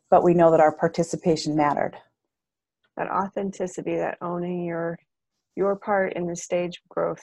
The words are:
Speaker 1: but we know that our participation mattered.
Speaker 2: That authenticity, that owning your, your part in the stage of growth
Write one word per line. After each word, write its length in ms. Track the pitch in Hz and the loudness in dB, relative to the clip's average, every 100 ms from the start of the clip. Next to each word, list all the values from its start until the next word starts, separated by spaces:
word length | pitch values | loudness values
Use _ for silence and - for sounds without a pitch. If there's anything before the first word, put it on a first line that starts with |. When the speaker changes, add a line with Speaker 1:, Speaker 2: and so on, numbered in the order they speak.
| _ | _
Speaker 1:
but 120 | 185 | 4
we 120 | 180 | 6
know 160 | 175 165 | 6 6
that 100 | 160 | 6
our 120 | 156 | 4
participation 840 | 151 165 170 165 - 180 156 156 151 | 4 0 0 -4 -2 0 0 0 0
mattered. 400 | 147 - - - _ _ _ _ _ _ _ _ _ - | 0 0 -4 -6 _ _ _ _ _ _ _ _ _ -10
Speaker 2:
That 120 | - | -6
authenticity, 840 | 180 196 208 196 - 185 - 170 170 | -4 -4 -6 -8 -6 -8 -6 -6 -4
that 220 | 170 - | -4 -6
owning 440 | 175 175 175 180 | -8 -6 -6 -6
your, 340 | 175 165 170 170 _ _ _ _ _ - | -6 -6 -6 -8 _ _ _ _ _ -4
your 200 | 196 196 | -2 -2
part 360 | - 202 190 | -2 -2 0
in 120 | - 175 | -4 -6
the 100 | 170 | -8
stage 440 | - 180 175 - | -4 -4 -4 -8
of 40 | _ | _
growth 320 | - 170 160 | -4 -4 -6